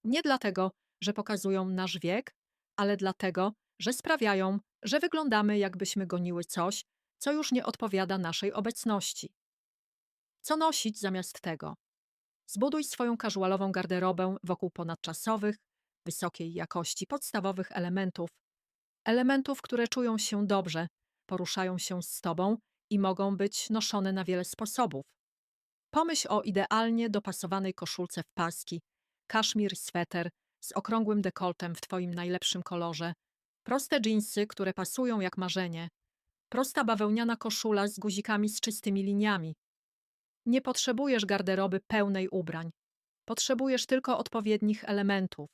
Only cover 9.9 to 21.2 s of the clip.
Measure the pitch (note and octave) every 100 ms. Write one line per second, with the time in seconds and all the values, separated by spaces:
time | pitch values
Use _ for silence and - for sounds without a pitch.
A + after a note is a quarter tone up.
9.9 | _ _ _ _ _ - D#4 D#4+ - A3
10.9 | G#3+ G3 F#3 F3+ - F3 D#3+ D#3 - _
11.9 | _ _ _ _ _ - G3 C4+ D#4 D4
12.9 | - A#3+ A#3 A3+ F#3+ F#3 F#3+ G3 F#3 F3
13.9 | F3+ F#3 F3+ F#3 F#3+ F3+ - F3+ - E3
14.9 | D#3+ - D#3+ A3 A3 G#3 G#3+ _ _ _
15.9 | _ - - F3 - E3 E3+ E3 F3 E3
16.9 | - F#3 C#4 - A3 F#3+ F#3 F3+ - F3
17.9 | F#3 F#3+ - E3+ _ _ _ _ _ _
18.9 | _ - A#3 B3+ C4+ C4+ C4+ - A#3+ A#3
19.9 | B3+ A#3+ A3 - G#3 G3+ G3 F3+ D#3+ E3+
20.9 | _ _ _